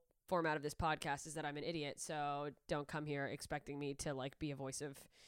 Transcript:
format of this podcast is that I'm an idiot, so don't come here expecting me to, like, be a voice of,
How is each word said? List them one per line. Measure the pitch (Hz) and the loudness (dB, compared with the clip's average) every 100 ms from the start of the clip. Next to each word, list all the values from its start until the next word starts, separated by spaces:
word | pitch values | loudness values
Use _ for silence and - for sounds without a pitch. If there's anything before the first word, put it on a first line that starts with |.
| _ _ - | _ _ 2
format | 180 165 151 | 4 6 4
of | |
this | 147 | 0
podcast | - 175 156 156 143 160 | 2 2 4 2 0 -2
is | |
that | 156 | -2
I'm | 147 147 | -2 0
an | |
idiot, | 165 170 143 - | 0 0 -2 -2
so | - 151 143 143 147 - - | -2 0 0 0 -2 -6 0
don't | 151 143 | 0 2
come | 156 151 | -2 0
here | 143 135 | 0 0
expecting | 135 - 147 - 143 | -2 -4 -4 -2 -2
me | 143 | -2
to, | 135 160 | 0 -2
like, | 135 135 - | 0 -2 -2
be | 156 | -4
a | 139 | -2
voice | 135 - | -4 -4
of, | 143 139 - - | -6 -8 -16 -20